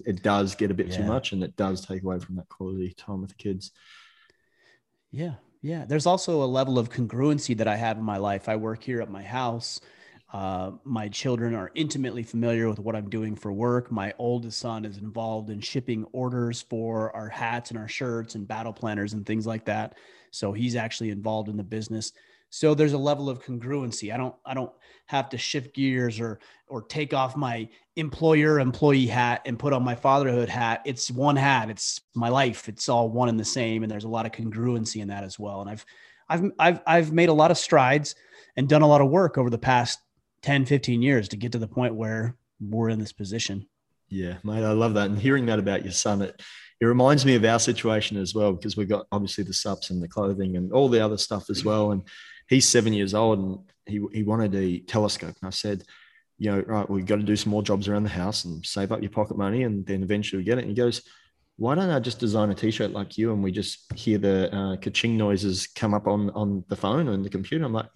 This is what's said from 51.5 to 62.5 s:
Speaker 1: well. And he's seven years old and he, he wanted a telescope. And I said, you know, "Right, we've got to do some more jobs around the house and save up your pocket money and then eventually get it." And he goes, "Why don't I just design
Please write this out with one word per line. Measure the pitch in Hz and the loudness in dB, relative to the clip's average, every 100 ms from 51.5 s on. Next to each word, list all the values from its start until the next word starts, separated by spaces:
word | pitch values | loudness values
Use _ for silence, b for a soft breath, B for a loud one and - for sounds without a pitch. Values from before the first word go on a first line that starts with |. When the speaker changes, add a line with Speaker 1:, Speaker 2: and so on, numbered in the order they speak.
| 98 107 | -2 0
Speaker 1:
well. | 107 104 | 2 2
And | 98 - B B B - | 0 -4 B B B 2
he's | 131 - | 4 6
seven | 123 110 | 6 4
years | 104 98 | 2 2
old | 107 113 104 | 2 4 2
and | 95 95 - _ - | 0 -6 -12 _ -8
he, | 104 101 | -6 -4
he | 107 | -2
wanted | 104 110 110 98 | 0 2 2 2
a | 92 87 | 0 -2
telescope. | - 113 104 - 85 - | -2 0 2 0 -8 -10
And | 95 | -10
I | |
said, | - 104 98 - b b b b _ | -6 -4 -6 -8 b b b b _
you | 107 | 0
know, | 98 95 | 0 0
"Right, | 107 101 | -2 0
we've | 98 92 | -2 0
got | 104 | 0
to | |
do | 104 104 | 2 0
some | 107 | 2
more | 104 | 0
jobs | 107 98 101 | 0 0 0
around | 104 | 0
the | 104 | 0
house | 92 92 101 87 | -2 -2 -4 -6
and | 80 | -10
save | - - 98 | -8 -4 -2
up | 113 | -4
your | 104 | -4
pocket | - 104 104 | -2 -2 -2
money | 98 117 | -2 0
and | 123 101 92 | 0 -2 -2
then | 95 | -4
eventually | 95 104 107 95 | 0 -2 -2 -4
get | 92 123 | 0 -2
it." | |
And | 110 | 0
he | 104 | 0
goes, | 120 113 b b b _ _ - | 0 0 b b b _ _ -4
"Why | 113 | 0
don't | 156 190 | 2 2
I | 143 | 0
just | 120 110 | -2 -2
design | 117 107 104 | 0 2 2